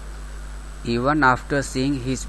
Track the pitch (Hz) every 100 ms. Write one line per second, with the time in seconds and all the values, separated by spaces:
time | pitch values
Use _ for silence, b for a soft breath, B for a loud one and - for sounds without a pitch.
0 | - - - - - - - - - 117
1 | 127 151 131 123 - 143 - 135 135 139
2 | 120 127